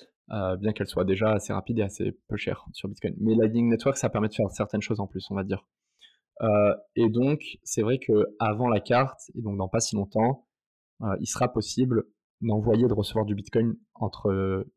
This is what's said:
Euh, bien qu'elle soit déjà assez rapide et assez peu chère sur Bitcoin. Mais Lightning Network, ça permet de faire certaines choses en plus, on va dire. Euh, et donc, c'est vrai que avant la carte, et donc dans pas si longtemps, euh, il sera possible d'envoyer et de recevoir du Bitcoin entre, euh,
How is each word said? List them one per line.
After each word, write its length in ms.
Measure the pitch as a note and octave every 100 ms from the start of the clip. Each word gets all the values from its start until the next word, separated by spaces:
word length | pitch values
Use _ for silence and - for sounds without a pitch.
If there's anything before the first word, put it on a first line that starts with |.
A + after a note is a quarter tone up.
| - _ -
Euh, 240 | G#2+ F#2 F#2
bien 160 | G#2
qu'elle 160 | G#2+ G2+
soit 160 | -
déjà 300 | F#2+ G2 A2
assez 180 | G#2+ -
rapide 280 | G2 - A2+
et 20 |
assez 320 | G2+ - G2 - -
peu 80 | G#2+
chère 280 | - - -
sur 160 | - G2
Bitcoin. 260 | G#2 - -
Mais 160 | A2 A2+
Lightning 340 | A2 A#2 A#2
Network, 280 | A2+ C#3 C3+
ça 120 | A#2+
permet 200 | G#2+ G#2+
de 40 |
faire 160 | - G#2
certaines 300 | - G#2 G#2+
choses 200 | - G#2+
en 60 | G2+
plus, 220 | F#2+ -
on 40 | G2
va 80 |
dire. 240 | F#2+ F#2+ - _ _ _ - _ _ -
Euh, 320 | A2+ G#2 G#2 - - -
et 140 | A#2
donc, 320 | A#2 C3+ D3 - -
c'est 180 | - -
vrai 180 | A2 C3+
que 260 | - G#2+ - -
avant 300 | A2 G#2+ B2
la 100 | G#2+
carte, 400 | - A#2+ C3+ - - -
et 60 |
donc 160 | A2 G2
dans 100 | F#2+
pas 140 | A#2
si 140 | - G#2+
longtemps, 520 | G2 - A#2 C#3 _ _ _ _ _ -
euh, 140 | A2 G2
il 80 | -
sera 240 | - B2
possible 540 | A2+ G#2 - B2+ A#2 - _ _ _
d'envoyer 460 | A#2 G#2+ A2 A2 B2+
et 20 |
de 60 |
recevoir 320 | G#2+ G2 A2 G#2+
du 100 | G2+
Bitcoin 400 | - A2+ A2+ A2+ _ -
entre, 340 | G2+ - G#2
euh, 320 | F#2+ F#2+ F#2+ F#2+